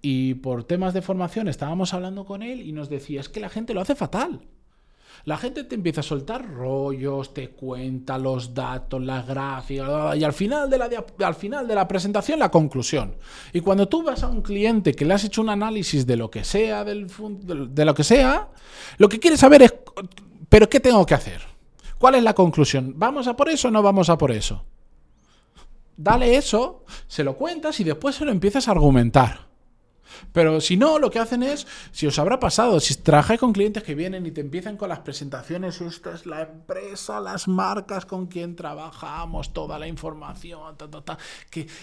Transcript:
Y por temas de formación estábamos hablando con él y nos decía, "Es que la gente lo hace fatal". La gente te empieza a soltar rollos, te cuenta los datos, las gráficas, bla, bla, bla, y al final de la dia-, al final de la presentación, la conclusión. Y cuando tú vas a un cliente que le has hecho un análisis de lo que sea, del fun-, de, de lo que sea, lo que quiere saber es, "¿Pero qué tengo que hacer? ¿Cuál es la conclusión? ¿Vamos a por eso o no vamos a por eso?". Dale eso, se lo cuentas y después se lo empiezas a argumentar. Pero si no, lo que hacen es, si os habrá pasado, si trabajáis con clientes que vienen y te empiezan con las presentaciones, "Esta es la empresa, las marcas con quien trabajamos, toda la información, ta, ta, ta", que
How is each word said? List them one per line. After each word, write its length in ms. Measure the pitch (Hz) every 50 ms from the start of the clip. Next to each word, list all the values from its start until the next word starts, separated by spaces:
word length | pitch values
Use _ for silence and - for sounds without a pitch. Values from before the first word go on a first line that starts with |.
| -
Y 320 | 143 135 131 131 131 131
por 300 | 127 131 131 127 120 117
temas 280 | - 175 180 185 185 180
de 100 | 190 180
formación 440 | 185 190 185 180 165 - 220 220 190
estábamos 460 | 131 - - 143 160 185 185 180 -
hablando 300 | 180 180 185 190 202 190
con 180 | 185 202 196 214
él 200 | 233 254 247 208
y 100 | 160 151
nos 160 | 151 147 135
decía, 320 | 147 135 139 - 151 135
"Es 80 | 139 -
que 120 | - 214
la 80 | 208 185
gente 260 | - 220 226 240 233
lo 60 | 180
hace 140 | 190 - -
fatal". 460 | - 202 139 - 196 262 359 294 - - - - _ _ _ _ _ _ _ _ _ _ _ - - -
La 120 | - 151 -
gente 260 | - 247 285 311 269
te 100 | - 262
empieza 260 | 220 180 170 147 -
a 40 | 135
soltar 480 | - 160 139 135 135 220 254 262 220 151
rollos, 800 | 123 123 131 135 135 135 139 139 135 131 143 139 139 135 135 -
te 180 | - 131 127
cuenta 680 | - - 135 131 127 123 127 131 131 127 127 - 135 131
los 340 | 131 131 131 123 120 123 120
datos, 500 | 127 127 123 127 127 - - 131 131 127
las 240 | 131 131 127 123
gráficas, 600 | 127 135 135 135 139 135 131 - - 139 139 131
bla, 100 | 135 147
bla, 80 | 151 151
bla, 100 | 151 147
y 80 | 151 156
al 80 | 151 143
final 360 | - 190 208 269 302 294 277
de 100 | 269 254
la 100 | 240 233
dia-, 160 | 240 226 208 - - - 240
al 100 | 262 262
final 320 | - - 202 254 294 262
de 80 | 233 214
la 140 | 202 190 175
presentación, 500 | 196 190 170 202 202 208 196 - 302 320
la 120 | 269 180
conclusión. 680 | - 170 156 143 - 131 120 - - 143 113 98 - - - - - - - - -
Y 80 | 175
cuando 280 | 165 196 190 196 196 196
tú 140 | 302 330 330
vas 200 | 330 254 - -
a 60 | 247
un 140 | 240 220 185
cliente 520 | - 202 202 208 220 233 220 185 170 139
que 100 | - 143
le 100 | 156 190
has 100 | 202 196
hecho 180 | 208 - - 220
un 60 | 220
análisis 580 | 208 202 202 220 220 214 180 - - 143 127
de 100 | 123 123
lo 140 | 117 117 110
que 140 | - 110 107
sea, 400 | - - 202 220 226 214 208 208
del 240 | 208 208 208 202 180
fun-, 320 | 185 - 214 214 208 196 -
de, 220 | 180 175 143 139 120
de 160 | 131 143 151
lo 100 | 156 143
que 100 | 147 151
sea, 440 | - 226 277 269 254 277 349 427 - - - - - - - - - - -
lo 100 | 202 208
que 100 | 214 226
quiere 180 | - 339 320
saber 260 | 285 - 269 294 285 262
es, 120 | 233 - - - - - - 190 - - - - - - - - -
"¿Pero 200 | - 214 214 208
qué 100 | - 285
tengo 260 | - 254 240 214 180
que 100 | 139 151
hacer? 280 | 139 - - 90 - - - - - _ - _ _ - - - -
¿Cuál 160 | - 262 269
es 80 | 254 233
la 120 | 220 202
conclusión? 600 | 202 185 170 143 156 147 - - 135 127 131 131
¿Vamos 300 | 147 185 240 269 285 254
a 80 | 247 240
por 140 | 247 285 294
eso 200 | 320 277 - 254
o 20 |
no 120 | 220 220 208
vamos 260 | 202 196 196 180 151
a 80 | 170 151
por 120 | 156 135
eso?". 340 | 117 107 - - - - - - - - - - _ _ _ _ _ _ _ _ _ _ _ _ _ - - - - - - _ _
Dale 400 | - 151 190 220 240 254 240 240
eso, 480 | 277 277 - - 208 247 311 359 - - - - - - -
se 160 | - - 147
lo 120 | 135 135
cuentas 440 | - 269 330 349 320 - 302 302 -
y 40 | 202
después 300 | 160 147 151 - 277 269
se 100 | - 302
lo 60 | 294
empiezas 380 | 233 180 156 202 202 269 254 240
a 40 | 208
argumentar. 720 | 170 147 147 135 127 120 117 - 139 127 113 - - - - _ _ _ _ _ _ _ _ _ _ _ - - - - - -
Pero 280 | 170 165 156 156 160
si 160 | 156 - 180
no, 220 | 185 254 311 311 302
lo 120 | 294 220
que 80 | - 226
hacen 240 | 226 226 254 240 247
es, 240 | 269 285 294 - - - - - - -
si 140 | - 151
os 120 | 147 139 -
habrá 200 | 147 180 240 262
pasado, 420 | - - - - 220 247 208 160
si 140 | 147 - 139
trabajáis 460 | - - - 147 147 143 - 220 233
con 120 | - 247 214
clientes 300 | 196 202 214 208 220 202
que 120 | - 151
vienen 300 | 139 165 190 190 185 180
y 60 | 165
te 100 | 151 160
empiezan 360 | 147 143 135 180 180 214 208
con 120 | 196 202 190
las 120 | 165 147
presentaciones, 800 | - - 135 - 147 143 139 131 120 - 160 180 185 185 170 -
"Esta 340 | 175 170 165 - - 180 170
es 120 | 170 -
la 160 | 175 156 151 160
empresa, 760 | 156 160 160 165 - 180 185 196 202 196 196 - - 208 208
las 280 | 202 190 190 190 - -
marcas 580 | 185 185 190 190 196 208 196 - 202 190 180
con 200 | - - 185 185
quien 300 | 175 180 175 170 170 175
trabajamos, 960 | 170 180 151 151 151 156 160 156 - - 151 147 160 170 165 165 160 - - -
toda 260 | 170 156 151 151 151
la 100 | 151 160
información, 880 | 165 143 151 160 156 151 151 143 143 139 - 175 170 156 151 160 156
ta, 140 | 143 151 156
ta, 120 | 151 151 147
ta", 160 | - 160 156 - - - - - _
que 160 | - 165 151 - - -